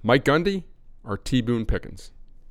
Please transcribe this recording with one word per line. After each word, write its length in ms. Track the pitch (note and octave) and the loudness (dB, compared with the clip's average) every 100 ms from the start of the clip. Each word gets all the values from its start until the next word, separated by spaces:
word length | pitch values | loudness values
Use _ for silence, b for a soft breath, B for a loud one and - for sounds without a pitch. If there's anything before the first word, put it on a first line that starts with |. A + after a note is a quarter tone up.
Mike 220 | G#2+ C3+ C3+ | 2 4 4
Gundy 380 | D3 F3 G3 - - - - - | 2 2 -2 -6 -16 -20 -16 -8
or 120 | G2+ | -8
T 220 | - B2+ | -2 0
Boone 260 | A#2 A#2+ G#2+ | 0 0 0
Pickens? 460 | F#2+ - - - - - - - | -2 -4 -14 -18 -18 -20 -20 -20